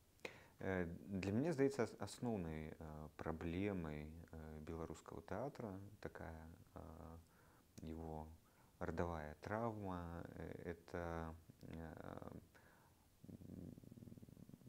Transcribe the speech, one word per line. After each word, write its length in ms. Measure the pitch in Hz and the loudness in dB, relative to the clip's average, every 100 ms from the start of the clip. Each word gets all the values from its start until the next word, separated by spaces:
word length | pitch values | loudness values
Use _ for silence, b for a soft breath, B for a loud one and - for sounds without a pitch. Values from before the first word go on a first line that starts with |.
| - - B B B B | -20 -10 B B B B
Э, 260 | 98 92 85 85 - | 4 4 4 0 0
для 260 | 98 95 | 2 6
меня, 180 | 107 160 | 6 6
здаецца, 320 | 139 135 135 | 8 8 8
ас-, 120 | 107 - | 4 2
асноўнай, 720 | 104 - 123 107 82 78 78 - | -4 0 2 2 2 0 -2 -6
э, 280 | 80 76 76 - | -6 -6 -8 -2
праблемай, 920 | 82 80 85 85 104 95 80 76 76 82 - | 0 2 2 2 4 2 0 -2 -4 -8 -8
э, 280 | 80 78 78 | -8 -6 -6
беларускага 580 | 78 82 80 78 - - - | -2 0 0 -2 -6 -6 0
тэатра 460 | 95 135 143 117 95 98 104 | 0 0 -2 -2 -4 -6 -4
такая, 480 | - - 85 80 80 82 - 82 | -4 -2 -4 -6 -8 -12 -12 -10
э, 420 | 82 80 82 85 82 b b b b - | -8 -8 -8 -10 -14 b b b b -8
его 480 | 80 80 80 78 80 80 - b b b | -4 -2 0 0 -2 -8 -18 b b b
родовая 560 | 87 82 85 82 76 76 | 2 6 4 4 -2 -4
травма, 840 | - 107 117 107 98 90 85 85 | 2 4 4 2 0 0 0 -2
э, 480 | - - 82 - - | -4 -4 -4 -2 -2
это, 640 | 85 - 87 85 82 80 82 - - | -4 -2 0 2 2 0 -4 -10 -12
э, 680 | - 82 80 - 50 50 - - - - b b b b b - - | -8 -6 -6 -6 -6 -6 -6 -8 -10 -16 b b b b b -18 -12
м, 460 | - 90 87 87 - - - - - - - - - | -10 -10 -8 -8 -10 -12 -12 -12 -12 -14 -14 -14 -14